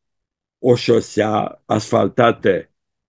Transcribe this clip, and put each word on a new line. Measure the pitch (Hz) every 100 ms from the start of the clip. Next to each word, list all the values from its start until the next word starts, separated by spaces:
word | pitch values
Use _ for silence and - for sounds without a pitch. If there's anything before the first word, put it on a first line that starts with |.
| _ _ _ _ _ _
o | 127 120
șosea | - 113 - - 107 107 107 - -
asfaltată, | 113 - 117 98 - 120 110 104 87 - _ _ _